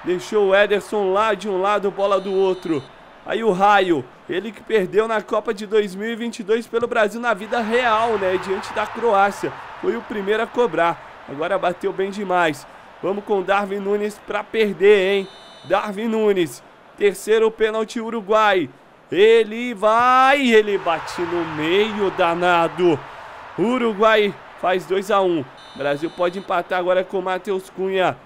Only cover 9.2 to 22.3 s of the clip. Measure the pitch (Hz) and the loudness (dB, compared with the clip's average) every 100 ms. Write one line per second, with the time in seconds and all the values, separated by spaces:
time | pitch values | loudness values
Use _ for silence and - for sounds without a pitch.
9.2 | 202 196 156 123 - - 185 226 226 214 | 2 0 -8 -8 -18 -8 -4 -4 -6 -6
10.2 | 190 220 220 - 240 160 170 165 - - | -2 -2 -2 0 0 2 0 -2 -10 -20
11.2 | - 139 165 190 175 180 190 175 196 196 | -14 -6 -2 0 -2 -2 -6 -2 -4 -4
12.2 | 196 180 170 139 - - - - 160 202 | -2 0 0 -2 -12 -20 -20 -8 -4 -4
13.2 | 202 208 185 202 202 196 196 208 208 202 | -2 -2 0 -2 -2 -6 -2 -2 -2 -8
14.2 | - 202 214 226 214 170 196 208 185 196 | -8 -8 -4 0 0 4 6 6 6 0
15.2 | 190 - - - 131 190 214 196 233 220 | -2 -12 -20 -20 0 0 0 -4 -2 2
16.2 | 214 190 165 - - - - - 202 190 | 2 2 0 -4 -20 -20 -20 0 0 0
17.2 | - 220 220 220 220 220 214 247 226 226 | 0 2 2 2 0 0 -4 -6 -6 -6
18.2 | 190 214 214 190 139 - - - _ 156 | 0 2 4 2 0 -8 -20 -20 _ 4
19.2 | 214 226 214 226 247 220 214 226 247 254 | 6 6 4 -4 -6 0 2 4 4 6
20.2 | 262 285 262 220 208 196 180 160 - - | 6 4 6 4 4 0 0 -4 -4 -8
21.2 | 175 175 160 151 156 185 220 208 196 185 | -4 -4 -4 -4 0 0 0 0 -4 0
22.2 | 175 | 0